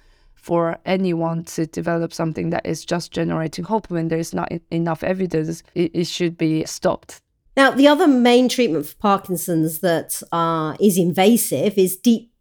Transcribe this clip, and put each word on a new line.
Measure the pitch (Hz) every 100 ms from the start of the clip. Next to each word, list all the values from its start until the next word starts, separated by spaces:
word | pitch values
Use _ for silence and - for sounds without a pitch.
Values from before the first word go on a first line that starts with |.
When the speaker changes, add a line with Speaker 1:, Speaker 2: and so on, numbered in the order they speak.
| _ _ _ _
Speaker 1:
for | - 170 165 165 -
anyone | 185 190 165 165 165
to | 170 - 160
develop | - 170 170 165
something | - 165 156 160
that | 170 -
is | 160 -
just | 170 -
generating | - 170 160 160 - 170
hope | 220 -
when | 170 160
there | 165
is | 165
not | 180 170
e-, | 170 -
enough | 165 170 160
evidence. | - 190 180 160 156 165 _ -
It, | 180
it | 170 165
should | - 175 170
be | 160 156 -
stopped. | - - - _ - _ _ _ -
Speaker 2:
Now, | 269
the | 247 285
other | 294 294
main | 254 240 240 254
treatment | - 240 156 147
for | -
Parkinson's | 208 196 - 175 - 160 160 160
that, | 185 165 - - -
uh, | 170 165 165 156 -
is | 208 180
invasive | 175 180 190 233 - 135 190 202
is | 185 185
deep | 240 226 - _